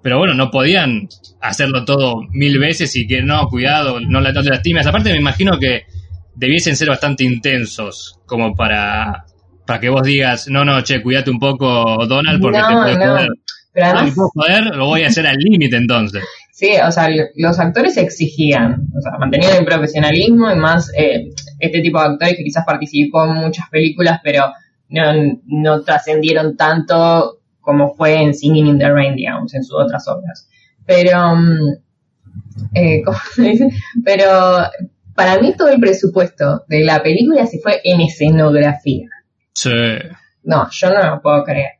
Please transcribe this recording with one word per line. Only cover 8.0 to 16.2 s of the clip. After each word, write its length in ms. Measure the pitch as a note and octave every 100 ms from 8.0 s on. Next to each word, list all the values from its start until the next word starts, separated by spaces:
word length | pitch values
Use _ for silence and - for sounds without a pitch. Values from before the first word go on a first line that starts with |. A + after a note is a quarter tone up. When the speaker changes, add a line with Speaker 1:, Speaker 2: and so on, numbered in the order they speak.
| - _ _
Speaker 1:
como 280 | A#2+ A2+ G2
para, 680 | A2 G#2+ G#2 G#2+ A2 G2 - _ _ _
para 140 | - A2+
que 80 | A#2+
vos 120 | C3+
digas, 460 | C3 C#3 C3 A#2+ -
"No, 160 | C#3
no, 160 | C#3+ C3+
che, 220 | B2+ C3
cuidate 280 | B2 C3+ C3
un 80 | A#2+
poco, 680 | C#3 C3 C3+ A#2+ A#2 A2 A#2
Donald, 320 | C3+ D3+ E3+
porque 180 | G3 G#3
Speaker 2:
No, 100 | A3
Speaker 1:
te 60 |
puedes 240 | A#3 - F3+
Speaker 2:
no. 80 | F#3+
Speaker 1:
joder". 160 | - - A#2 - - _
Speaker 2:
Pero 140 | - F3
Speaker 1:
"Ah, 40 |
Speaker 2:
además 160 | F3+ C#3+
Speaker 1:
me 60 |
puedo 140 | C#3 F#3+
joder, 340 | D3 D#3 G3+ A3 C#3+
lo 100 | C3+
voy 160 | D#3+
a 40 | D#3
hacer 180 | E3 D#3
al 100 | C3+
límite 400 | F3+ G3 C#3 A#2+
entonces". 460 | A#2+ A#2+ G#2 G2